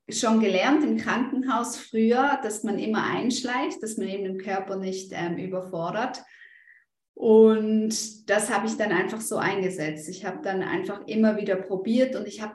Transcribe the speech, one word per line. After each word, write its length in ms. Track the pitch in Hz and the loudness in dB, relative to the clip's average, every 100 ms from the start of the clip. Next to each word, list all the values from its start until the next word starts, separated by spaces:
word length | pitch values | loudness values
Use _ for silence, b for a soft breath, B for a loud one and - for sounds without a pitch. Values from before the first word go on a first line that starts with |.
| - | -10
schon 320 | - 233 226 | -2 2 4
gelernt 440 | 214 185 226 302 | 4 4 4 4
im 140 | 269 220 | 4 0
Krankenhaus 800 | - 214 269 254 262 233 240 - | 0 -2 0 -2 0 0 -2 -8
früher, 600 | - 220 226 247 277 269 | -4 2 4 4 2 2
dass 200 | 214 - | -2 -4
man 140 | 214 196 | -4 -2
immer 260 | 220 214 | 0 0
einschleicht, 800 | 107 185 226 - 240 254 302 - | 0 -2 -2 -2 -2 -2 -4 -4
dass 160 | 220 208 | -8 -6
man 100 | 190 | -6
eben 160 | 196 | -4
dem 140 | 190 190 | -6 -6
Körper 380 | 214 190 190 190 | -4 -4 -4 -6
nicht, 380 | 190 190 - - | -4 -6 -8 -6
ähm, 240 | 170 160 | -4 -4
überfordert. 840 | 185 185 185 175 170 202 262 - - B B B B B B _ _ - | -6 -6 -6 -6 -4 -4 -4 -6 -16 B B B B B B _ _ -2
Und 1120 | 233 220 220 220 214 220 220 - - - - | 6 10 10 6 2 2 0 -2 -6 -8 0
das 240 | 208 220 | 0 0
habe 140 | 214 220 | -2 -2
ich 80 | - | -2
dann 160 | 208 | 0
einfach 300 | 175 - 220 | 0 0 -4
so 160 | - - | -6 -2
eingesetzt. 720 | 175 196 185 180 156 156 - | -2 0 -2 -2 -6 -6 -10
Ich 160 | 185 196 | -10 -8
habe 140 | - | -8
dann 180 | 196 190 | -4 -4
einfach 460 | - - 190 202 - | -2 -4 -4 -8 -4
immer 300 | 214 220 214 | 2 4 4
wieder 180 | - 185 | 0 -2
probiert 580 | - 185 214 247 262 208 | -2 -4 0 2 2 0
und 100 | 208 | -8
ich 140 | - | -10
habe 100 | 214 | -10